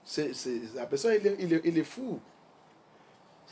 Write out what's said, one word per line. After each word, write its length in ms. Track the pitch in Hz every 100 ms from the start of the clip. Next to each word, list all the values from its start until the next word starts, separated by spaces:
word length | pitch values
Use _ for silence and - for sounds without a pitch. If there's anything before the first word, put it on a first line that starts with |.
C'est, 300 | - - 151
c'est, 260 | 127 131 117 113
la 120 | 123 120
personne, 280 | 139 233 214
il 60 | 196
est, 100 | 196
il 140 | 180
est, 80 | 165
il 140 | 170 165
est 60 |
fou. 340 | 147 - 254 165 - - _ _ - _ _ - - _ - - -